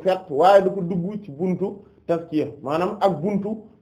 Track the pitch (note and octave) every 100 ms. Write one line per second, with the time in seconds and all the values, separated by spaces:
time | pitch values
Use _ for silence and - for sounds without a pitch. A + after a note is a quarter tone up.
0 | F#3 F#3 - C#3 F3+ G3+ F#3+ G3 F3 F#3
1 | F3 G#3+ - C#3 F#3 E3+ G3 G#3 - _
2 | - E3+ E3+ D3+ C3 - B2 D#3 F3+ G#3+
3 | G3 D3+ F#3 G3+ G#3 A3 - -